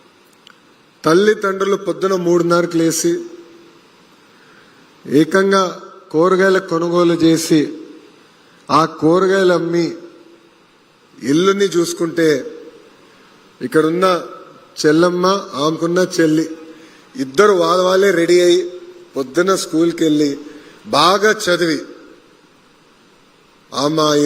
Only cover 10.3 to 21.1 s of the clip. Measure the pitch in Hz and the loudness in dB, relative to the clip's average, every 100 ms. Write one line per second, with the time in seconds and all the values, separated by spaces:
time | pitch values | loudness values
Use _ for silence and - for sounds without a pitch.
10.3 | - _ _ _ _ _ _ _ - 117 | -20 _ _ _ _ _ _ _ -10 -2
11.3 | 151 190 196 196 165 170 - 170 160 156 | 0 2 0 0 0 -2 -4 -6 0 0
12.3 | 135 - - - - - _ - _ - | 0 -4 -14 -20 -20 -20 _ -20 _ -20
13.3 | _ _ - 127 156 156 170 185 170 131 | _ _ -12 -6 -2 -2 0 -2 -2 -6
14.3 | - - - - - 156 160 180 180 180 | -18 -20 -20 -20 -2 0 2 2 2 0
15.3 | 196 - 123 151 160 165 175 180 - 165 | -2 -4 -4 -2 -2 -2 0 0 0 2
16.3 | 156 160 - - - - - - - 135 | 2 -2 -8 -18 -20 -20 -20 -16 -10 -6
17.3 | 131 208 185 165 180 185 190 196 170 170 | 2 2 4 2 2 2 2 2 2 2
18.3 | 180 175 175 180 - - - - 135 127 | 4 4 2 0 -10 -20 -20 -14 -10 -6
19.3 | 165 185 185 - 160 170 165 160 151 147 | -2 0 0 -2 0 0 0 0 2 0
20.3 | 139 - - - - 104 131 165 | -4 -12 -20 -20 -20 -4 2 2